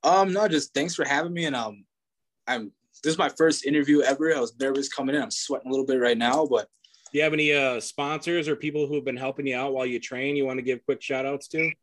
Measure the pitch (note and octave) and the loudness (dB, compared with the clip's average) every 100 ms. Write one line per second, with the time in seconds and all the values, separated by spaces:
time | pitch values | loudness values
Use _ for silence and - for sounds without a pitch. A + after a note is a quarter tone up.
0 | D3 F#3 G3 F#3+ G#3 D#3 - - E3 E3+ | 6 4 4 2 2 2 0 -2 -2 -2
1 | C#3 C#3+ E3+ E3+ D#3+ C3 A2 G2+ _ _ | 0 0 -2 -2 -2 -2 -6 -8 _ _
2 | _ _ _ _ - B2 G#2 _ _ - | _ _ _ _ -4 -4 -4 _ _ -6
3 | D3+ D#3+ D3+ - D#3+ D3+ C#3 D3+ C#3 D3 | -4 0 0 4 2 4 0 2 4 4
4 | C#3 C#3 D#3 D3+ A#2 A#2 C3+ C3+ C3+ - | 4 2 2 2 0 -2 -2 0 -4 -4
5 | C3+ C#3+ A2+ - - C3+ B2+ C3+ C3+ C3 | -2 -2 -2 -6 -4 -6 -2 -2 0 2
6 | A#2+ A#2 A#2+ C#3 D3+ A#2+ G#2+ _ _ _ | 2 2 2 2 2 0 0 _ _ _
7 | - C#3+ D#3 D#3 D3+ D3 C3+ B2 - - | -6 0 2 2 2 4 2 -2 -6 -6
8 | C#3+ D#3 E3+ F3 D3+ D3 D3+ D3 C#3+ D3 | -4 -4 -2 -2 0 -2 -2 -2 -2 -2
9 | C3 B2 C3 C3+ C#3 B2 C3+ C3 C3 A#2+ | -4 -4 -6 -4 -4 -2 -2 -2 -2 -4
10 | - B2+ C#3 C#3+ C3+ C3 B2 B2 - C3+ | -6 -6 -2 0 -2 -2 -4 -4 -2 -4
11 | - C3+ C3+ C#3 - D#3+ D#3+ - | -2 -4 -2 -4 -6 -2 -2 -4